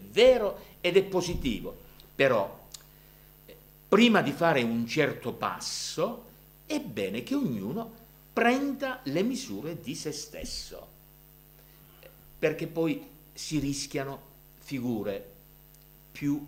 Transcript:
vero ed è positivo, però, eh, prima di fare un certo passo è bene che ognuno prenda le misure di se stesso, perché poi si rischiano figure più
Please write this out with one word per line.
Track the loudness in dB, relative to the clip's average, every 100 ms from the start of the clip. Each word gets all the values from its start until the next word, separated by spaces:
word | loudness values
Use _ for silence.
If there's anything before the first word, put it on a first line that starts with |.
| -4
vero | 6 8 8 2 -4 -14 -4
ed | 4 4
è |
positivo, | 4 0 -2 -2 -2 -2 -6 -12 -18 -20 -18 2
però, | 4 4 0 -6 -18 -20 -20 -20 -20 -20 -20 -20 -20
eh, | -20 -20 -20 2
prima | 8 8 8
di | 4
fare | 2 4 4
un | 2 0 -2
certo | 2 0 0 -8
passo | -4 -4 -4 -8 -8 -8 -2 -2 -4 -14 -20 -20 -20 -6
è | -6
bene | -6 -4 -4 -4
che | -4 -2
ognuno | -2 -2 -4 -6 -8 -14 -20 -20 -8
prenda | 2 2 2 0 -4 -6 -6
le | -4 -2
misure | 0 -2 -6 -8 -8 -10
di | -10
se | -8 -8
stesso, | -8 -10 -12 -10 -10 -12 -16 -20 -20 -20 -20 -20 -20 -20 -20 -20 -20 -20 -20 -20 -20 -20 -2
perché | 0 0 -6
poi | -2 0 -2 -6 -20 -20
si | -14 -4 -2
rischiano | -2 -4 -6 -6 -8 -10 -16 -20 -20 -20
figure | -10 -6 -2 -2 -2 -6 -8 -20 -20 -20 -20 -20 -20 -20 -20
più | -6 -2 -2